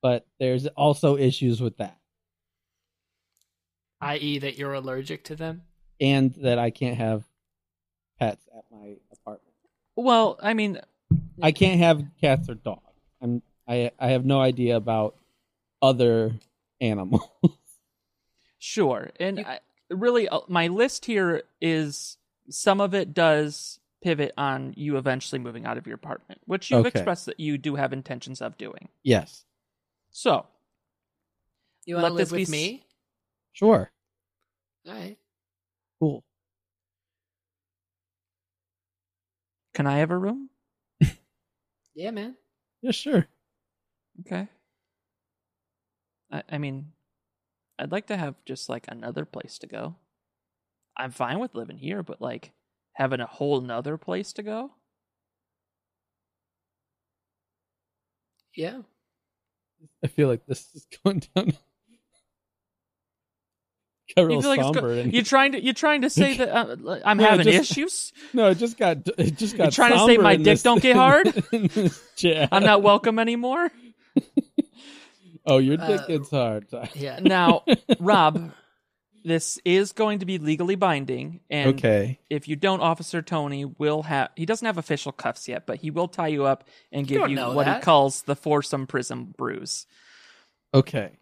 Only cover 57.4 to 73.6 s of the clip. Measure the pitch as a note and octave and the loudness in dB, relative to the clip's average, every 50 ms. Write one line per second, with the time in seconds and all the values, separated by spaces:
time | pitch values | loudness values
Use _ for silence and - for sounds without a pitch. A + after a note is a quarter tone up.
57.4 | _ _ _ _ _ _ _ _ _ _ _ _ _ _ _ _ _ _ _ _ | _ _ _ _ _ _ _ _ _ _ _ _ _ _ _ _ _ _ _ _
58.4 | _ _ _ - D#3 F3 A3+ C4 G#3 _ _ _ _ _ _ _ _ _ _ _ | _ _ _ -10 -10 -10 -10 -14 -20 _ _ _ _ _ _ _ _ _ _ _
59.4 | _ _ _ _ _ _ _ _ D#3+ _ _ _ - C#3+ - - D3 C3+ A#2+ A2+ | _ _ _ _ _ _ _ _ _ _ _ _ -8 -6 0 0 2 2 0 -4
60.4 | _ - C3 - - _ _ D#3 _ _ - - _ G3 G3 E3+ - _ _ F#3 | _ -8 -10 -10 -10 _ _ -20 _ _ -20 -4 _ -2 -2 -2 -6 _ _ -2
61.4 | G#3 A3 D3 - _ _ _ _ _ _ _ _ _ _ _ _ _ _ _ _ | -2 -2 -4 -4 _ _ _ _ _ _ _ _ _ _ _ _ _ _ _ _
62.4 | _ _ _ _ _ _ _ _ _ _ _ _ _ _ _ _ _ _ _ _ | _ _ _ _ _ _ _ _ _ _ _ _ _ _ _ _ _ _ _ _
63.4 | _ _ _ _ _ _ _ _ _ _ _ _ _ - - - F3 E3 D#3 C#3+ | _ _ _ _ _ _ _ _ _ _ _ _ _ 0 4 4 4 6 4 2
64.4 | - C#4+ C4+ - C3 C3+ - - - A#2+ A#2+ A#2+ A#2+ B2 - A#3+ A3 - C4+ C4+ | 2 2 2 2 2 0 0 0 0 -2 -2 -2 -2 0 0 0 0 4 4 4
65.4 | C4+ C#4 C4+ G#3+ G3 B3+ B3+ - - D4+ D4 D4 B3 C4+ - - - C#4 C4 B3 | 4 4 2 -2 -2 -4 -2 0 0 2 2 2 0 0 2 2 2 2 2 0
66.4 | B3+ - - E3+ A#3 - A#2+ - - - F#3+ - - G#3 G#3+ G3+ G#3+ G#3+ G#3+ E3+ | -2 0 0 -2 -2 -2 -8 -10 -8 -8 -8 -2 2 2 4 6 6 6 6 6
67.4 | E3 D3+ E3 F#3 C#4+ - - C#4+ D4 F#4 - - - - _ - - - - B3 | 6 6 6 6 4 2 -2 -4 -4 -4 -6 -8 -10 -12 _ -20 -20 -4 0 4
68.4 | A3 G3 F#3+ E3+ A#3+ A#3 A#3 - A#3 F3+ E3 C#3 - F#3 A3 - E3 - D3+ - | 6 6 4 4 0 -6 -2 0 0 0 0 0 -4 -8 -2 0 0 0 0 -2
69.4 | A3 G#3 - G3+ E3+ D3+ - - B3 A#3+ A#3+ A#3+ G#3+ A#3 A#3+ A3+ G#3 G#3 G3 D#3 | -4 -6 0 2 0 2 4 4 4 6 6 6 8 8 8 8 8 6 6 6
70.4 | D#3 G#3 - - - A#3+ A#3+ A3+ - B3+ B3 B3+ C4 C4+ C#4 D4+ F#4+ F#4 C#4+ G#3+ | 6 4 4 6 6 4 4 6 6 6 6 8 8 8 8 8 6 4 2 0
71.4 | - - - A#3 G#3 E3+ - G#3+ G3+ E3+ - - - _ _ - - F3 D#3+ D#3 | -2 -2 -2 0 0 0 0 2 0 0 0 -2 -20 _ _ 0 2 2 4 4
72.4 | D3 C#3 - G3 G3+ A3 G#3 G#3 G3+ G#3 G3+ G3+ - A3+ A3 A3+ A3+ A3+ A#3 A#3+ | 2 2 4 4 6 6 6 8 8 6 6 6 4 0 0 0 0 0 -2 -2
73.4 | A#3+ B3+ C4 E4 | -2 -2 -2 0